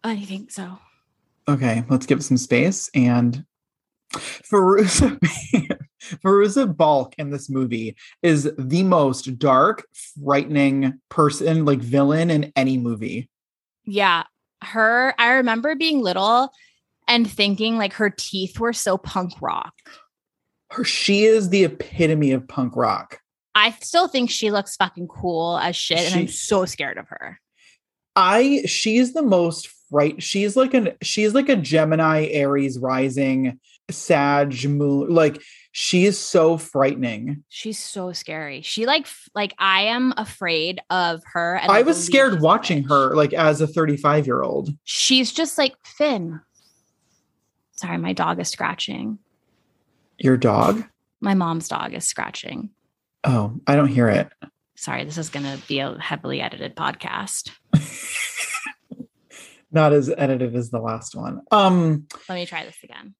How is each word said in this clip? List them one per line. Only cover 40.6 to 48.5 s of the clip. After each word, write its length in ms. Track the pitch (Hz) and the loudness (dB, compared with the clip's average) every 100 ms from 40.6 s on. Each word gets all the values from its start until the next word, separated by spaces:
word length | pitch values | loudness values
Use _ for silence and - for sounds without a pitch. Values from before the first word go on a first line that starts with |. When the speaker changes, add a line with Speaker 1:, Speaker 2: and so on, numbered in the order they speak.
| 160 185 - | -2 -6 -4
Speaker 1:
of 320 | 185 175 165 - | 0 0 -2 -6
her. 240 | 175 170 180 | -4 -2 -2
And 160 | - | 2
Speaker 2:
I 60 | 202 | 4
Speaker 1:
I 40 | |
Speaker 2:
was 120 | 262 330 | 4 2
Speaker 1:
believe 80 | 175 | 2
Speaker 2:
scared 260 | 269 269 | 4 4
Speaker 1:
she's 80 | 185 | 4
a 20 | |
Speaker 2:
watching 340 | 156 214 - 160 | 4 4 2 -2
Speaker 1:
witch. 80 | 135 | 2
Speaker 2:
her, 260 | 143 131 151 | 2 4 2
like, 160 | 147 | 2
as 300 | 165 160 147 | 4 2 2
a 40 | 156 | 0
thirty-five-year-old. 1120 | 156 156 147 147 151 131 123 135 143 143 147 | 0 0 0 2 2 2 -2 -2 -4 -4 -10
Speaker 1:
She's 480 | - - - 262 247 | -8 -2 2 2 2
just 240 | - 320 - | -2 -4 0
like, 180 | - - - | -2 -2 -20
"Finn." 540 | - 294 233 165 160 _ _ _ _ _ _ _ _ _ _ _ _ _ - | -2 -2 0 -6 -10 _ _ _ _ _ _ _ _ _ _ _ _ _ -14
Sorry, 200 | 180 170 | -8 -6
my 160 | 170 | -4
dog 280 | 185 165 180 | -2 -2 -2
is 80 | |
scratching. 720 | 175 | -6